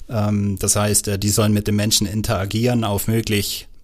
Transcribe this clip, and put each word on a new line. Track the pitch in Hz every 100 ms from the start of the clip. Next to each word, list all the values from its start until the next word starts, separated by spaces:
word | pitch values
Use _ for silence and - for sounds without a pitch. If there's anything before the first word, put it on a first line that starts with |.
| -
Ähm, | 117 104 104 101 95
das | 101 107
heißt, | 104 101 -
äh, | 98
die | 104
sollen | 101 107
mit | 104 107
dem | 104
Menschen | 107 - 104
interagieren | 110 101 98 98 110 123 120
auf | 104 101 -
möglich, | 113 107 104 - - - -